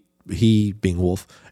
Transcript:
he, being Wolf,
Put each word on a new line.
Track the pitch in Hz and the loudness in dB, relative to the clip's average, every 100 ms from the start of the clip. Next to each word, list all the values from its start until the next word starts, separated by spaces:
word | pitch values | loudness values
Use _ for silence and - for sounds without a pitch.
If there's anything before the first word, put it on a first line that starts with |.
| _ _ - | _ _ -10
he, | 85 110 107 104 | 0 2 2 0
being | 101 95 87 | -2 -4 0
Wolf, | 90 95 - - - | -2 -2 -8 -20 -10